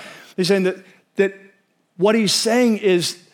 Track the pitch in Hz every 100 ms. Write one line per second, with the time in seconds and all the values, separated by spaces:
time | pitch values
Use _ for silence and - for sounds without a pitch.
0 | - - - - 180 196 185 180 - _
1 | _ - 196 - - _ _ _ _ -
2 | 196 226 202 - 226 240 240 208 208 180
3 | 151 - _